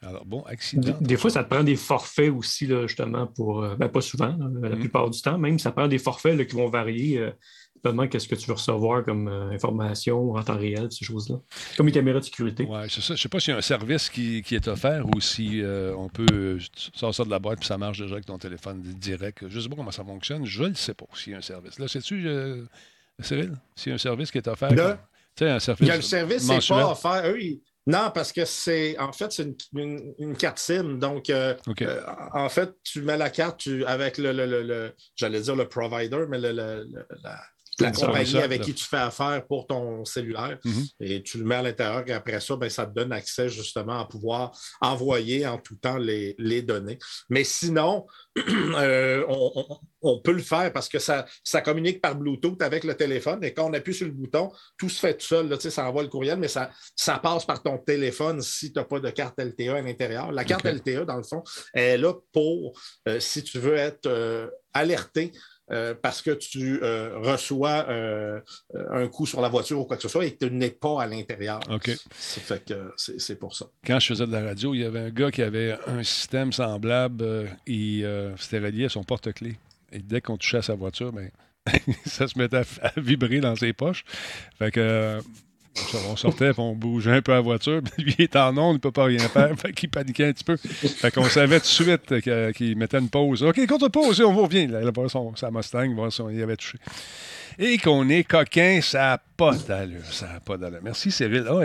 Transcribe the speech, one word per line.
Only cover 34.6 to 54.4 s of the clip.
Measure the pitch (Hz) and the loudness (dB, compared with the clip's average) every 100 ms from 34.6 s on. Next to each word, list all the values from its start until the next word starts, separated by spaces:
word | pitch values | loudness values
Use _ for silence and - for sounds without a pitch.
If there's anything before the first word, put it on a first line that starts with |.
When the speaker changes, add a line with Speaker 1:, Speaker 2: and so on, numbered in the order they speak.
Speaker 3:
le, | 120 117 113 - _ | -2 -4 -6 -12 _
j'allais | - 113 107 | -6 -2 -2
dire | 110 | 0
le | 135 123 | 0 0
provider, | 123 117 117 117 139 160 | -2 -4 -2 -2 -2 -2
mais | 131 | -2
le, | 120 | -2
le, | 117 110 110 117 | -2 -4 -8 -10
le, | - - - | -14 -16 -16
la, | - - - _ - - | -16 -16 -18 _ -18 2
la | 120 | 2
Speaker 2:
Fournisseur. | 113 135 | 4 2
Speaker 3:
compagnie | 139 | 2
Speaker 1:
Fournisseur, | 127 135 | 2 2
Speaker 3:
avec | 139 127 | 2 0
Speaker 1:
là. | |
Speaker 3:
qui | 110 | -2
tu | 135 | -4
fais | - 143 | -4 -2
affaire | 123 - 143 143 127 | -2 -2 -2 -2 -2
pour | 139 123 | -6 -4
ton | 131 120 113 107 | -4 -4 -8 -6
cellulaire, | - 117 110 123 147 | -6 -6 -6 -6 -6
Speaker 1:
Mhm. | 120 107 139 - | -4 -2 -4 -6
Speaker 3:
et | 95 98 | -6 -6
tu | 98 117 | -6 -4
le | |
mets | 110 123 | 0 0
à | |
l'intérieur, | 127 113 110 120 123 | 0 -2 -2 -2 -4
et | |
après | 113 117 110 | -6 -4 -6
ça, | - 135 | -4 -4
ben, | 120 | -4
ça | - 107 | -4 -4
te | |
donne | 107 123 | -4 -4
accès | 113 - - 123 | -4 -6 -4 -4
justement | 107 107 - 104 120 | -4 -8 -6 -6 -6
à | 110 | -6
pouvoir | 110 113 117 127 - - - | -8 -4 -4 -4 -8 -20 -2
envoyer | 127 131 131 123 113 131 143 | 0 0 0 0 0 -2 -2
en | 117 | -4
tout | - 107 | -10 -6
temps | 127 131 | -2 -2
les, | 117 107 101 101 | 0 -2 -4 -4
les | 113 120 | -2 -2
données. | 120 104 101 123 - - - | 0 -4 -4 -10 -12 -16 -2
Mais | 131 | 0
sinon, | 135 - 170 160 160 202 - - - | 0 -2 0 2 2 0 -4 -18 -8
<clears throat> | - | -6
euh, | - 220 160 160 139 131 131 131 147 | 0 0 2 2 4 4 4 2 0
on, | 135 127 | 0 0
on, | 131 135 - - _ | 0 -6 -10 -16 _
on | 156 123 | 2 2
peut | - | 4
le | 175 | 2
faire | - 160 180 | 2 0 2
parce | 139 - | -2 -2
que | 147 | -2
ça, | - 143 - - | 0 0 -2 -10
ça | - 156 | 0 0
communique | 151 156 165 185 | 2 0 0 0
par | 165 143 | -2 -2
Bluetooth | 143 135 165 185 | -4 -2 -2 0
avec | 147 156 | -2 0
le | 160 | -2
téléphone, | 143 147 180 143 196 | 0 0 0 -2 -2
et | 160 | -4
quand | - 160 | -2 -2
on | |
appuie | 151 - | -2 -4
sur | - 175 | -6 -6
le | |
bouton, | 139 131 151 | -8 -2 0